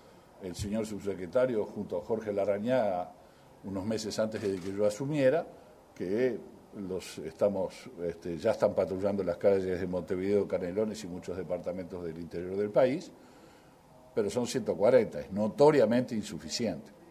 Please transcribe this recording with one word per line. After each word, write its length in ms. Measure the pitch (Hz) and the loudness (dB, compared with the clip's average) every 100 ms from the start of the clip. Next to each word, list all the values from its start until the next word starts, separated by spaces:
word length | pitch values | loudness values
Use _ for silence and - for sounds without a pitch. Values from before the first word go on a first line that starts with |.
| - - - - | -20 -20 -20 -14
el 100 | 95 | -12
señor 320 | 85 101 110 107 | -8 -4 -2 -4
subsecretario 800 | 101 98 90 90 123 127 110 92 | -4 -6 -6 -2 2 2 2 -2
junto 320 | 110 92 90 | -6 -6 -6
a 40 | |
Jorge 320 | 87 110 107 | -2 -4 -2
Larrañaga 800 | 101 98 101 110 127 104 90 90 - - - - - | 0 2 0 2 2 2 0 -4 -10 -20 -20 -20 -16
unos 220 | 101 95 95 | -8 -6 -2
meses 320 | 110 110 95 | -2 -4 -2
antes 220 | 110 104 | -2 0
de 160 | 101 95 | -2 -2
que 160 | 92 | -4
yo 120 | 98 104 | 0 0
asumiera, 600 | - 139 151 131 156 - - - - - - | 2 -2 4 4 4 0 -10 -20 -20 -20 -8
que 420 | 90 107 127 101 - - - 110 | -2 2 2 0 -8 -20 -18 -12
los 440 | 95 92 - - | -6 -6 -8 -10
estamos, 720 | 80 - 104 95 90 - - 85 | -12 0 2 2 -4 -6 -16 -8
este, 340 | 85 85 90 82 | -6 -6 -8 -2
ya 140 | 98 | 0
están 220 | - 104 | 2 2
patrullando 500 | - 92 92 98 101 | 2 0 0 0 0
las 140 | 95 101 | -2 2
calles 420 | 104 98 92 90 | 4 4 2 -2
de 80 | 92 | -2
Montevideo, 600 | 90 82 92 95 101 98 | -4 -4 -4 2 2 2
Canelones 560 | 92 90 92 110 104 | -2 -2 -2 -2 -4
y 40 | 90 | -8
muchos 300 | 90 92 90 | -10 -8 -8
departamentos 680 | 82 87 90 92 85 92 | -4 -4 -4 -6 -8 -8
del 160 | 87 80 | -8 -8
interior 360 | 82 87 90 98 | -10 -8 -6 -2
del 120 | 104 | 2
país, 420 | 123 131 151 - - - - - - - - - - - | 4 4 2 -6 -18 -20 -20 -20 -20 -20 -20 -20 -20 -6
pero 160 | - 101 | -2 0
son 160 | 117 117 | 0 -2
ciento 300 | 131 104 87 | -2 -2 4
cuarenta, 460 | 104 127 98 76 | 6 6 4 -2
es 100 | 71 | -6
notoriamente 840 | 95 107 90 147 147 110 120 127 113 | -2 -2 6 8 8 6 4 0 -4
insuficiente. 760 | 92 82 80 - 117 - - - - | -6 -10 -8 -4 -4 -4 -10 -20 -20